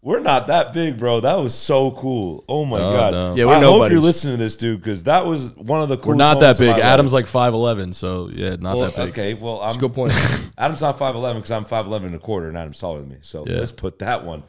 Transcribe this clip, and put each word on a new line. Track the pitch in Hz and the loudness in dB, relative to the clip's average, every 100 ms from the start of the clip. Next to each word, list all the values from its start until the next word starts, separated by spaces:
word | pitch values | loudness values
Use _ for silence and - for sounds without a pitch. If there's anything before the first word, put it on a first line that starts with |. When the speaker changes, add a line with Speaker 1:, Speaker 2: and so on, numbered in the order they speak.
Speaker 1:
we're | 131 226 | -4 -2
not | - 131 131 | 2 0 2
that | 170 - | 0 0
big, | 160 165 117 | -2 -4 -2
bro. | 120 117 | -2 0
That | 123 190 | 0 0
was | 131 | -2
so | - - 135 135 | -4 0 2 2
cool. | 127 131 123 92 78 - | -2 -6 -4 -4 -8 -6
Oh | 143 | -4
my | 147 110 | -2 -2
Speaker 2:
No, | 90 | 0
Speaker 1:
God. | 123 107 | 2 2
Speaker 2:
no. | 90 90 104 | 0 -2 2
Speaker 3:
Yeah, | |
we're | 120 | 6
Speaker 1:
I | 151 | 8
hope | 139 | 8
Speaker 3:
nobodies. | 143 110 | 6 6
Speaker 1:
you're | 170 | 4
listening | 165 165 143 123 | 4 2 -2 -2
to | |
this, | 110 - | -4 -4
dude, | 117 107 | -4 -4
'cause | 110 98 | -6 -6
that | 87 170 | 2 2
was | 175 156 123 - | 2 -4 -6 -12
one | 107 156 | -4 -2
of | 151 | -2
the | 135 | -4
Speaker 2:
We're | |
Speaker 1:
coolest | - 127 | 0 4
Speaker 2:
not | 147 | 6
that | 147 | 8
Speaker 1:
moments | 139 117 | 8 8
of | 120 | 4
Speaker 2:
big. | 113 | 4
Speaker 1:
my | |
Speaker 2:
Adam's | 117 135 139 | 4 4 4
Speaker 1:
life. | 131 | 2
Speaker 2:
like | 117 | 0
five | 127 123 | 0 2
eleven, | 113 120 110 92 | 2 0 -2 -6
so | 90 90 92 87 | -8 -6 -6 -8
yeah, | 85 92 90 | -6 -6 -6
not | 87 120 | -4 -4
Speaker 1:
Well, | 123 | -4
Speaker 2:
that | - | -4
big. | 90 | -8
Speaker 1:
okay, | 98 101 | -6 -6
well, | 110 117 110 | -6 -8 -6
I'm | 107 | -6
Speaker 3:
That's | 120 | -2
a | |
good | 127 | -4
point. | 123 123 | -2 0
Speaker 1:
<laughs> | 107 127 123 - - | 0 0 -2 -8 -4
Adam's | 143 156 | -4 -2
not | 147 139 | -4 -2
five | 135 | -4
eleven | 120 127 110 | -4 -6 -6
'cause | 107 | -6
I'm | 113 | -8
five | 107 113 98 | -4 -6 -4
eleven | 107 92 | -6 -8
and | 82 | -10
a | |
quarter | - 101 80 | -8 -8 -6
and | 82 | -10
Adam's | 80 73 | -12 -10
taller | 90 76 | -10 -10
than | 69 | -12
me. | 67 | -18
So | - 78 76 | -16 -14 -6
Speaker 2:
Yeah. | 85 | -6
Speaker 1:
let's | 120 | -6
put | - 95 - | -8 -12 -8
that | 101 120 | -6 -6
one | 85 80 | -8 -14